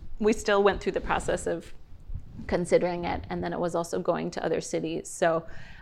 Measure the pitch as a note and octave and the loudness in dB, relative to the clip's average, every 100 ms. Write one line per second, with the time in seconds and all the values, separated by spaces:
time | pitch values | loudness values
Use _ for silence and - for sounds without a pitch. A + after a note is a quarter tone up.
0 | - - G#3+ - - G3+ G3+ F#3 - - | -8 0 2 4 4 6 6 4 0 -2
1 | - E3+ - F3+ - E3+ - - - - | 0 0 0 -2 -2 -4 -6 -14 -14 -16
2 | - - - - - F3 F3 F3 F3+ F3 | -8 -8 -8 -12 -2 0 4 4 4 0
3 | F3 F3+ - F3+ F3 E3+ F3 F3 E3+ F#3 | -2 -4 -4 -4 -4 -2 0 0 -2 0
4 | F3+ E3 E3+ - E3 D#3+ E3 E3+ E3 E3 | 0 0 -2 -2 0 0 0 -2 -2 -4
5 | - - E3+ E3 E3 - - - | -6 0 2 2 -2 -8 -12 -8